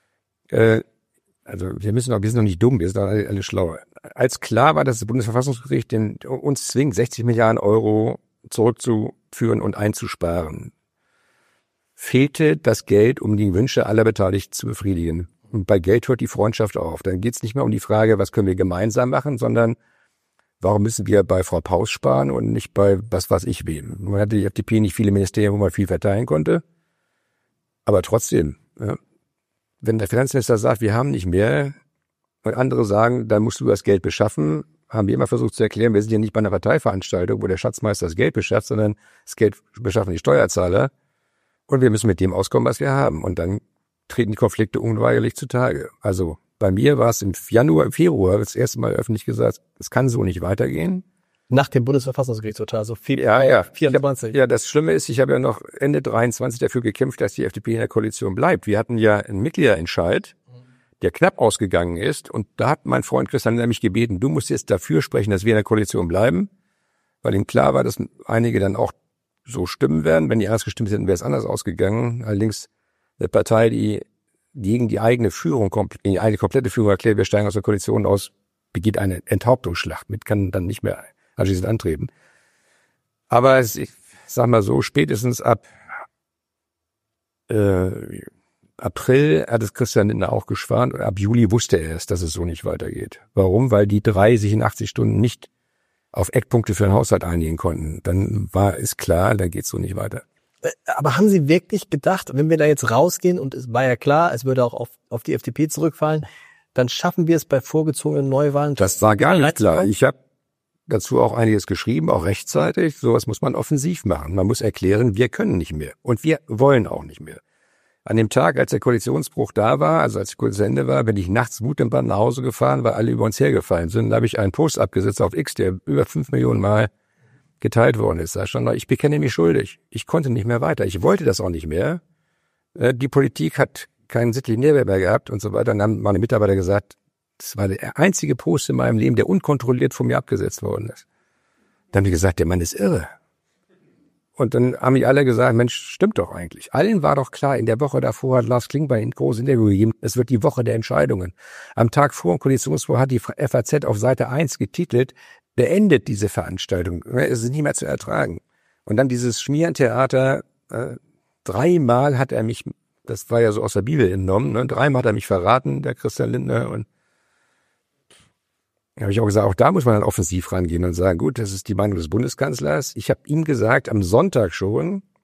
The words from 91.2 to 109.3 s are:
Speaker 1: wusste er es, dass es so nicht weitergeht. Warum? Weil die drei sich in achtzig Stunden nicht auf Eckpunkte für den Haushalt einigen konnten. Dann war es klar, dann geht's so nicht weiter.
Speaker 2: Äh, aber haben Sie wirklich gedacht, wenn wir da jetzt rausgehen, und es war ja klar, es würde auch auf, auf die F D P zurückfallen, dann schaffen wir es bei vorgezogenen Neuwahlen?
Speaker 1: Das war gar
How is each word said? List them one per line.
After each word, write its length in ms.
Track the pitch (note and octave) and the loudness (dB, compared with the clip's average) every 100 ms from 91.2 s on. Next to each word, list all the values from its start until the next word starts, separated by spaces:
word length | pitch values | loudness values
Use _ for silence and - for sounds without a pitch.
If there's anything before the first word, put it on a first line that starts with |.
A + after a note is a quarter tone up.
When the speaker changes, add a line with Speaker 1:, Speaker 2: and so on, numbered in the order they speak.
| G2+ A#2+ G#2 | 0 4 4
Speaker 1:
wusste 280 | A#2+ - F2+ | 2 2 0
er 180 | D#2+ E2 | 0 -8
es, 100 | - | -6
dass 160 | F2 | -4
es 100 | E2 | -4
so 120 | E2+ | -4
nicht 200 | E2+ D#2 | -6 -6
weitergeht. 560 | - E2+ - - - - _ | -6 -6 -8 -10 -12 -14 _
Warum? 380 | G2+ F#2+ G#2+ C3 | 2 4 4 4
Weil 160 | G#2 G#2 | 4 4
die 140 | G#2 | 2
drei 340 | A2+ F#2+ G#2+ A#2 | 2 4 4 4
sich 160 | G#2 | 2
in 100 | A2 | 0
achtzig 260 | A2+ - G#2 | 0 -4 -6
Stunden 320 | - A2 G#2 | -2 0 2
nicht 300 | A#2 - - _ _ _ _ _ _ | 0 -2 -16 _ _ _ _ _ _
auf 160 | - - | -6 -2
Eckpunkte 420 | B2+ - A#2+ A2 | -2 2 0 0
für 100 | G2+ | 0
den 80 | G2 | 4
Haushalt 320 | G2+ - F#2 | 4 2 0
einigen 320 | F2 E2+ D#2+ E2 | 0 -2 -2 -2
konnten. 440 | F2+ D#2+ D#2 - | -4 -4 -6 -6
Dann 440 | - F#2 A2 G#2+ G2 | -2 -2 0 -4 -2
war 260 | F#2+ G2+ - | 0 0 0
es 180 | A2 - | -6 -6
klar, 380 | - E2+ G#2 | 0 2 2
dann 160 | G#2 F2+ | 0 -2
geht's 180 | F#2+ - | -4 -6
so 100 | E2+ | -6
nicht 180 | F2+ - | -6 -6
weiter. 260 | G#2 - - _ _ _ | -8 -10 -16 _ _ _
Speaker 2:
Äh, 80 | - - - | -8 -6 -6
aber 300 | - A#3+ C#3 | -2 0 4
haben 120 | G#3 | 4
Sie 200 | F#3+ C#3+ | 4 4
wirklich 420 | E3+ - G#3 - | 2 0 -6 -4
gedacht, 400 | D3+ - F#3 - | -2 0 -2 -2
wenn 160 | C3 D#3 | -2 2
wir 60 | D#3+ | 4
da 100 | D3 | 4
jetzt 220 | C#3 A2+ | 2 2
rausgehen, 500 | A#2 F3 - F3+ F3+ | 2 2 2 0 0
und 120 | C3+ | -4
es 180 | B2+ B2 | -8 -4
war 120 | B2 | 0
ja 120 | C3 A#2+ | 0 0
klar, 360 | C#3+ D3+ E3+ | 2 2 2
es 120 | A#2 | 0
würde 200 | C3 B2+ | -2 0
auch 100 | A#2+ | 0
auf, 160 | - A#2+ _ _ | -2 -10 _ _
auf 140 | A2+ | -8
die 100 | - | -4
F 80 | B2+ | -4
D 80 | - | -4
P 160 | C3+ D#3 | -2 -2
zurückfallen, 580 | D3+ D#3+ - D#3 D#3 D3 - - _ _ | 0 -2 0 -2 -2 -6 -16 -20 _ _
dann 160 | - A#2+ | -2 -2
schaffen 380 | - F3 F3+ E3 | -2 -2 0 2
wir 80 | |
es 100 | D#3+ | 2
bei 160 | - C3+ | 2 -2
vorgezogenen 680 | - D#3+ D#3 C#3 D3+ D3 C3+ | 0 0 0 -2 -2 -2 0
Neuwahlen? 480 | C3+ D3 C#3+ D3 C3 | 0 2 0 0 0
Speaker 1:
Das 260 | F#2+ - | 0 2
war 140 | G#2+ G2+ | 2 4
gar 200 | D3+ | 4